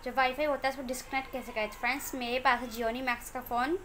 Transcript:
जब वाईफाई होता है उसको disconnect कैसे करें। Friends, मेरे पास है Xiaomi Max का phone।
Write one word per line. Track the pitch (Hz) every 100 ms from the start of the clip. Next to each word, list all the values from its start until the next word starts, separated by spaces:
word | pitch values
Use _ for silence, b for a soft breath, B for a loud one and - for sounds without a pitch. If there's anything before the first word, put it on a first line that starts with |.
जब | 254 247
वाईफाई | 254 254 302
होता | 269 269
है |
उसको | 269 254
disconnect | 254 - 269 262
कैसे | 262 240
करें। | 226 214
Friends, | - 240 269 - 269
मेरे | 240 254
पास | 269 240
है | 247
Xiaomi | 220 233 240 262
Max | 240 -
का | 262
phone। | 247 240 262 370